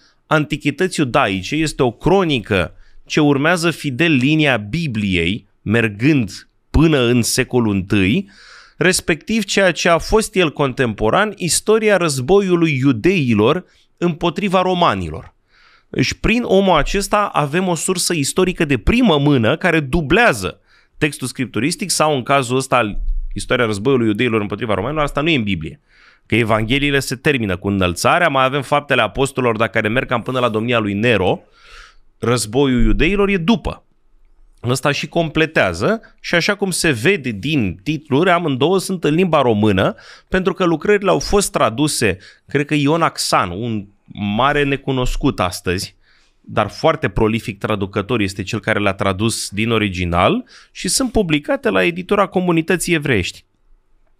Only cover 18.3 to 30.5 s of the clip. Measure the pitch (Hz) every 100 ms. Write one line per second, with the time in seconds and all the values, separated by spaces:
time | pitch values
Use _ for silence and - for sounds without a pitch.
18.3 | - 185 - 147 127 - 226 240 151 143
19.3 | 139 110 156 185 160 139 170 143 185 233
20.3 | 120 90 - _ _ _ - 151 - 127
21.3 | - 120 - 143 170 185 - 156 143 113
22.3 | 139 120 127 131 127 110 92 - - -
23.3 | 101 - 131 113 101 117 131 113 104 123
24.3 | 110 101 104 117 95 113 156 143 143 156
25.3 | 147 107 87 76 - _ _ - _ _
26.3 | 107 113 110 107 139 143 139 - 123 160
27.3 | 135 104 90 98 101 90 82 120 165 170
28.3 | 135 131 143 123 147 143 127 107 120 131
29.3 | - 123 110 113 113 107 117 107 120 101
30.3 | 127 123